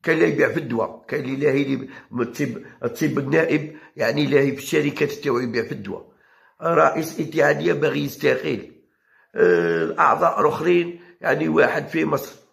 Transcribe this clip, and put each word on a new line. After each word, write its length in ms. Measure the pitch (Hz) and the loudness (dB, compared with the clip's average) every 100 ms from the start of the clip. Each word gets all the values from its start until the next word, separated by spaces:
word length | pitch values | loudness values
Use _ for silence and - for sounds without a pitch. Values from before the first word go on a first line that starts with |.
كاين 160 | - 160 | 0 2
اللي 140 | 170 | 2
يبيع 200 | 143 143 | 2 0
في 80 | 165 | 0
الدواء، 440 | 135 117 98 - - | -4 -4 -4 -6 -8
كاين 160 | 131 | -6
اللي 120 | 131 135 | -4 -2
لاهي 260 | 143 139 | 0 0
اللي 600 | 135 131 131 - - 120 | 0 -4 -6 -16 -12 -6
تصيب، 420 | 120 - 139 110 - - 123 | -6 -4 -6 -6 -14 -8 -8
تصيب 240 | - 156 135 | -2 -2 -2
النائب، 600 | 135 160 160 151 147 - - - | 0 0 2 0 -2 -14 -20 -4
يعني 300 | 117 143 139 | -2 0 2
لاهي 260 | 143 139 | 4 2
في 60 | 131 | -2
الشركات 540 | - 160 147 - 143 | -2 0 0 -2 -4
تاعو 260 | - 147 120 | -2 -2 -2
يبيع 240 | 123 113 | -2 -4
في 100 | 110 | -4
الدواء. 400 | 143 98 87 - _ _ _ _ _ | -8 -10 -12 -14 _ _ _ _ _
رئيس 580 | 165 170 156 165 156 - | 0 4 4 2 -4 -6
اتحاديه 520 | 147 156 143 147 170 | -4 2 2 4 0
باغي 320 | 165 147 139 | 0 0 0
يستقيل. 760 | 143 - 143 127 156 113 - - _ _ _ _ _ | -4 0 0 2 -2 -6 -8 -20 _ _ _ _ _
آه، 500 | - 87 87 85 82 | 2 4 4 2 0
الاعضاء 560 | 80 - 151 113 - - | -2 2 2 4 2 2
الاخرين، 640 | 151 - 160 180 170 - - _ | 0 2 2 2 0 -8 -20 _
يعني 280 | - 151 160 | -2 -2 2
واحد 400 | 156 120 156 139 | 4 4 2 -4
في 160 | 160 | -2
مصر 320 | 151 147 - - _ | 0 -2 -4 -18 _